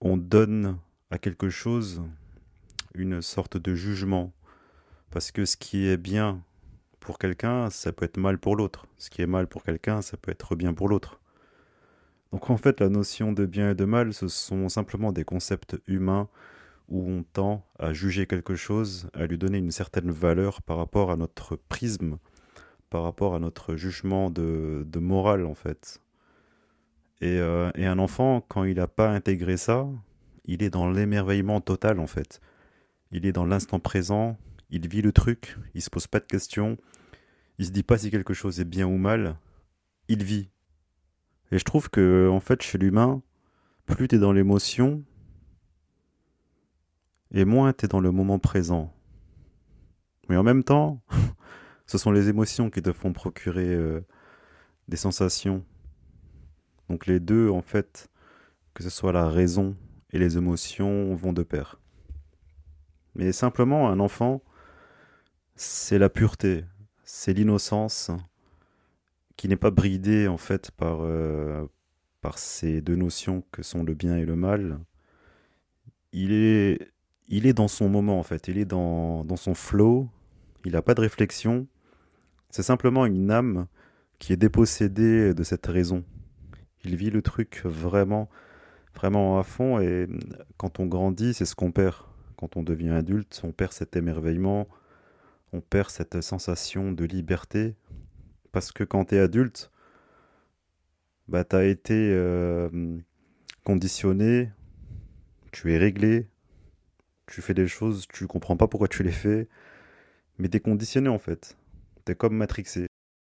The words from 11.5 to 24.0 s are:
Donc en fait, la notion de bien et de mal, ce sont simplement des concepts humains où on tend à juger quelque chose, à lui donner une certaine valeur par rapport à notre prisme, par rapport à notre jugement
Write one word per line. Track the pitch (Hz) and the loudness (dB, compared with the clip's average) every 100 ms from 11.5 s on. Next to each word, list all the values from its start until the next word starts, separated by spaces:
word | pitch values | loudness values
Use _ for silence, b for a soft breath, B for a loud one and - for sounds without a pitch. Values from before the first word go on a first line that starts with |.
| b b b b b b b b | b b b b b b b b
Donc | 98 - | -6 0
en | 117 | 2
fait, | 143 131 | 2 4
la | 98 | 2
notion | 101 101 - 107 | 2 0 -2 -2
de | 101 98 | 0 -2
bien | 92 101 | 0 0
et | 95 | 0
de | 98 | 0
mal, | 117 117 | 2 0
ce | 107 92 | -2 -6
sont | - - 95 92 | -6 -6 -4 -2
simplement | 110 104 101 107 | -4 -4 -4 -4
des | 85 | -4
concepts | 78 90 - 95 - - - | -4 -6 -4 -6 -6 -10 -4
humains | 95 92 98 104 B B B B B - | -2 0 0 -2 B B B B B -10
où | 95 92 | -6 -4
on | 92 | -6
tend | 85 - 98 104 - - | -6 -4 -2 -4 -8 -8
à | 80 | -6
juger | 78 95 92 92 | -4 -2 -2 -2
quelque | 92 - 92 | -2 -4 -6
chose, | - 104 107 92 85 | -4 -2 -4 -8 -14
à | - 82 | -8 -6
lui | 82 | -2
donner | 95 101 | -2 -2
une | 90 | -2
certaine | - - - 87 | -4 -6 -4 -4
valeur | 78 87 85 98 - | 0 2 2 0 -4
par | - 82 | -6 -6
rapport | 82 104 95 | -2 0 2
à | 82 | 0
notre | 82 - - 80 | -4 -8 -12 -12
prisme, | - - 120 101 85 76 b b b b b b _ | -10 -8 -6 -6 -6 -8 b b b b b b _
par | 87 | -6
rapport | 85 85 101 | -4 -2 -2
à | 85 | -2
notre | 85 - - 82 | -4 -8 -8 -8
jugement | 92 87 | -8 -6